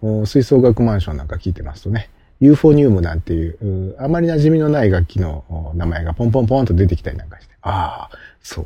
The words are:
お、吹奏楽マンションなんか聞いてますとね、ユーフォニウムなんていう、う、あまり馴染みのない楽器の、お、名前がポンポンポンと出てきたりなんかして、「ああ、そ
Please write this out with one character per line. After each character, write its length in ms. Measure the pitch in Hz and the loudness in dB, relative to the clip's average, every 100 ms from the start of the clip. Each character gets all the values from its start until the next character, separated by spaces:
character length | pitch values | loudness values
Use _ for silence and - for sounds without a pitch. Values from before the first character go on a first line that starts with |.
お、 240 | 110 107 107 | -4 -2 0
吹 180 | 139 | 0
奏 180 | 123 135 | 2 4
楽 200 | 123 110 | 4 4
マ 140 | 117 101 | 0 0
ン 60 | |
シ 80 | 82 | -4
ョ 40 | |
ン 40 | 71 | -6
な 60 | 69 | -8
ん 20 | |
か 80 | - | -8
聞 160 | 92 | -6
い 20 | |
て 80 | 85 | -6
ま 140 | 71 - | -10 -10
す 80 | |
と 60 | 98 | -6
ね、 200 | 110 - _ _ - | -6 -8 _ _ 4
ユ 140 | 139 | 6
ー 20 | 147 | 6
フ 140 | 156 | 6
ォ 40 | |
ニ 100 | 147 139 | 6 4
ウ 40 | |
ム 120 | 95 | 2
な 120 | 85 | 0
ん 80 | 80 | -4
て 120 | - | -4
い 160 | 85 82 | -4 -4
う、 440 | 85 104 95 95 | -6 -6 -4 -6
う、 20 | - | -6
あ 80 | 139 | -4
ま 140 | 170 | -2
り 60 | 170 | 0
馴 120 | 156 | 2
染 120 | 151 | 2
み 80 | 160 | 2
の 100 | 151 | 2
な 140 | 147 | 2
い 60 | 107 | 2
楽 160 | 90 82 | 2 0
器 140 | - | -2
の、 260 | 82 76 - | -4 -6 -10
お、 240 | 80 80 85 | -10 -8 -6
名 100 | 85 | -4
前 180 | 80 | -4
が 100 | 82 | -4
ポ 120 | 85 117 | -2 0
ン 60 | |
ポ 100 | 127 | 2
ン 60 | 110 | 2
ポ 120 | 135 | 0
ン 60 | 123 | 2
と 80 | |
出 140 | 87 95 | 2 2
て 80 | 82 | 0
き 60 | |
た 80 | 78 | -6
り 60 | 73 | -12
な 80 | 76 | -12
ん 40 | |
か 100 | - | -20
し 80 | - | -20
て、 60 | _ | _
「あ 480 | - - - - - | -8 -6 -6 -8 -16
あ、 60 | - - _ | -20 -20 _
そ 240 | - - | -16 -12